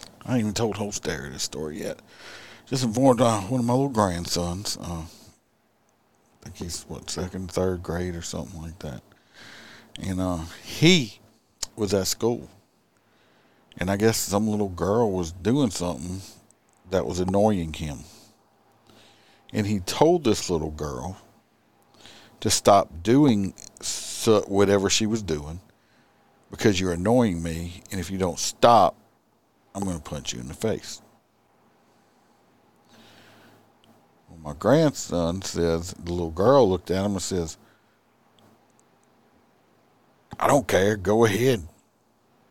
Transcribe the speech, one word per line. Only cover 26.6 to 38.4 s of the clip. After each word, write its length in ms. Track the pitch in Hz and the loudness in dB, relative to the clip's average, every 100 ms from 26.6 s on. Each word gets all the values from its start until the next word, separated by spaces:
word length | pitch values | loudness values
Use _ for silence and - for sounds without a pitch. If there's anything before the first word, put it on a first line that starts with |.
| 117 92 | 2 2
you're 140 | 92 | 0
annoying 480 | 85 92 123 117 85 | -2 2 2 2 -2
me, 400 | 82 82 87 87 - | -4 -6 -10 -12 -12
and 80 | 98 | -10
if 100 | 87 | -6
you 60 | 95 | -4
don't 220 | 92 80 | -4 -4
stop, 560 | - - 117 117 90 - _ _ _ _ _ _ _ | -8 2 6 8 6 2 _ _ _ _ _ _ _
I'm 100 | 98 | -8
gonna 160 | 98 85 | -6 -6
punch 340 | - 73 67 | -8 -10 -10
you 60 | - | -10
in 80 | 62 | -12
the 60 | |
face. 480 | 71 110 - - - - _ _ _ _ _ _ _ _ _ _ _ _ _ _ _ _ _ _ - - - - - - _ _ _ _ _ _ _ _ | -6 -4 -4 -8 -16 -20 _ _ _ _ _ _ _ _ _ _ _ _ _ _ _ _ _ _ -20 -20 -20 -20 -20 -20 _ _ _ _ _ _ _ _
Well, 100 | 85 | -14
my 100 | 76 73 | -10 -2
grandson 840 | 98 143 156 - - 87 85 87 | 4 4 4 0 -4 -2 -2 -2
says, 520 | - 90 85 82 85 | -6 -2 0 0 -4
the 180 | - 85 | -10 -6
little 200 | 87 85 | -4 -4
girl 380 | 80 101 139 110 | 0 4 6 6
looked 220 | 92 - | 2 -2
at 140 | 92 101 | -2 -2
him 80 | |
and 80 | 98 | -4
says, 360 | - 95 82 - _ _ _ _ _ _ _ _ | -4 -4 -4 -8 _ _ _ _ _ _ _ _